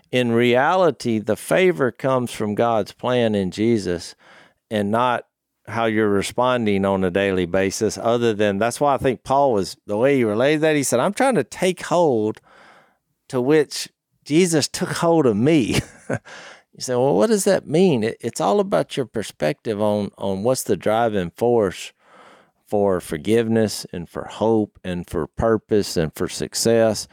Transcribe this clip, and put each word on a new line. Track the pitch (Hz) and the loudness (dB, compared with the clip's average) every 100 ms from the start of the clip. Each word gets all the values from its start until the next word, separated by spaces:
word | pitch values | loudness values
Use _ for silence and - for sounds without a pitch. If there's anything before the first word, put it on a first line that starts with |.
| _ | _
in | 127 120 | -2 0
reality, | 117 120 120 147 185 175 127 123 110 | 2 4 4 2 2 2 0 -2 -2
the | 107 101 | -2 -4
favor | - 165 185 160 131 | -2 2 2 2 -2
comes | - 135 131 120 | -2 -2 -2 -2
from | - 107 | -4 -4
God's | 104 117 113 95 | 0 0 0 -2
plan | - 123 123 117 | -6 -2 0 0
in | 104 92 | 0 -2
Jesus | 92 110 117 95 85 - - _ - - _ - | -2 0 0 0 -6 -8 -20 _ -20 -20 _ -8
and | 107 101 | -4 -2
not | 110 127 120 - _ _ _ - | 0 0 -2 -6 _ _ _ -10
how | 113 | -2
you're | 113 110 107 | 0 2 2
responding | 101 90 - 127 123 110 98 98 | 2 0 -2 0 0 0 0 0
on | 98 | 0
a | 95 | 0
daily | 92 98 92 | 0 0 0
basis, | 87 95 95 - 107 95 | -2 0 0 0 -4 -2
other | 113 120 120 | -2 0 0
than, | 104 107 98 | 0 0 0
that's | 117 - | -2 0
why | 143 | 0
I | 127 | 0
think | 135 113 | 0 -2
Paul | - 135 143 | -2 2 2
was, | 107 90 - - | 2 -2 -8 -8
the | 104 | 0
way | 131 143 | 2 2
he | |
relayed | 113 107 135 156 | 2 2 0 2
that, | 156 151 | 0 0
he | |
said, | 131 120 | 0 0
"I'm | 160 | 0
trying | 208 262 | 0 0
to | 208 | 0
take | - - 190 180 | -2 -2 -2 -2
hold | - 165 165 117 107 104 _ - - - _ _ _ _ - | -2 2 2 2 -2 -6 _ -20 -20 -20 _ _ _ _ -8
to | 127 | -4
which | 123 156 139 - - _ _ _ | 2 2 2 -4 -12 _ _ _
Jesus | - 151 180 160 - | -2 2 2 2 -2
took | - 175 | -4 -6
hold | - 170 165 135 | -2 2 4 4
of | 101 | 4
me." | 131 165 98 90 - - - | 4 4 2 0 -4 -8 -8
<laughs> | |
You | 123 - - - - _ - | -8 -8 -20 -20 -20 _ -12
say, | - | -4
"Well, | 123 135 | 0 2
what | 175 220 | 4 2
does | 208 | 2
that | 202 185 - | 2 0 2
mean?" | 156 190 131 | 2 4 4
It, | 107 - | 0 -4
it's | 117 - | -6 -2
all | 170 208 | 0 0
about | 196 180 143 - | 2 0 -2 -4
your | 117 | -6
perspective | 113 95 - 156 147 120 104 | -6 -8 -4 -4 -4 -4 -2
on, | 107 104 101 - | 0 0 -2 -6
on | 98 95 | -4 -2
what's | 110 131 | 0 -2
the | - 92 | 0 -2
driving | - 113 117 104 85 | 0 0 0 0 -4
force | - 120 120 98 - - - _ - - - _ _ _ | -2 0 2 0 -2 -12 -20 _ -20 -20 -20 _ _ _
for | 104 101 90 | -2 0 -2
forgiveness | - 80 80 113 113 113 107 - - | -4 -6 0 0 2 0 0 -4 -10
and | 90 82 | -12 -12
for | - | -12
hope | - - 110 113 104 _ | -12 -4 0 2 0 _
and | 92 87 85 | -8 -8 -6
for | 87 73 | -6 -6
purpose | - 113 110 - 107 92 - | -2 0 0 0 0 0 -2
and | 78 | -2
for | - 90 | -4 -6
success. | - - - 117 117 113 104 - | -6 -8 -2 2 2 2 0 -8